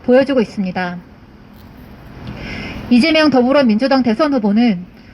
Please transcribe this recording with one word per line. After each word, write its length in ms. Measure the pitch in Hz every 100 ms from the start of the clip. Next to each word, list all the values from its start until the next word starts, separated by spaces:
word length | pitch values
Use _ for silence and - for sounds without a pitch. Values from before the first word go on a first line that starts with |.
보여주고 380 | - 254 277 262
있습니다. 560 | 208 - 185 185 180 175 - - - - - - - - - - - - - - - - - - -
이재명 400 | 247 320 311 302
더불어민주당 720 | 254 247 285 254 214 269 262
대선 320 | 247 214 302
후보는 500 | 269 202 208 240 180 - - -